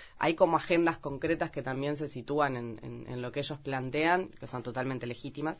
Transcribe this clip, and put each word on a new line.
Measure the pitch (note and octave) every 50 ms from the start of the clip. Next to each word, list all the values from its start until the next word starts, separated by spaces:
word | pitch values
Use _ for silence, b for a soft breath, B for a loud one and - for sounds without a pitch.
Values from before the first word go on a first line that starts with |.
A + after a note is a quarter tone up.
| B B B -
Hay | - D#3 E3
como | - F#3+ E3 E3 D3+
agendas | - - F3+ E3+ E3+ E3 E3 -
concretas | - C#3+ C#3 C3+ - D#3 E3 D#3+ E3+ D#3
que | - D3
también | B2+ C3+ C3 C3 C#3 D3 D3
se | C#3+ D3+ C#3+
sitúan | - C3 A2 - C#3+ D3+ D3 C#3 C3
en, | A#2+ A#2+ A#2 A2 -
en, | - B2+ A#2+ A#2+ - -
en | B2+ B2
lo | B2 B2
que | A#2+ C#3+
ellos | C#3 - D3+ C3+
plantean, | - C#3 C3+ C3 B2+ C3 B2+ D3+ D#3 E3 F3 F#3 - -
que | - - - -
son | - B2+ A2+
totalmente | B2 A2+ B2+ B2+ C3 C3 B2 B2
legítimas. | A#2+ A#2 - - C#3+ - D3 D3 D#3 E3 -